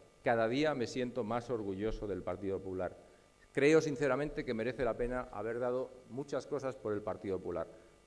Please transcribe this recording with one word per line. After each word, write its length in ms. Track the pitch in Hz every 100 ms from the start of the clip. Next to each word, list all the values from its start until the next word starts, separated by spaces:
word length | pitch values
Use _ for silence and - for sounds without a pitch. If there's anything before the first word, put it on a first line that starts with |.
| - -
Cada 240 | 135 117 113
día 280 | 131 156 139
me 100 | 113
siento 380 | 131 123 127
más 260 | 107 120 120
orgulloso 560 | 117 101 95 107 107 104
del 160 | 92
Partido 380 | 90 92 98 92
Popular. 360 | 95 92 90 - - - - - -
Creo 300 | - 143 160
sinceramente 640 | 151 131 143 127 147 - 127
que 80 |
merece 320 | 113 113 123 120
la 100 | 110
pena 340 | 120 127 -
haber 260 | 104 110 117
dado 320 | 123 127 131 - -
muchas 360 | 120 143 139 -
cosas 300 | 147 131 127
por 180 | 110
el 80 | 104
Partido 380 | 104 92 101 92
Popular, 280 | 92 85 82 - - -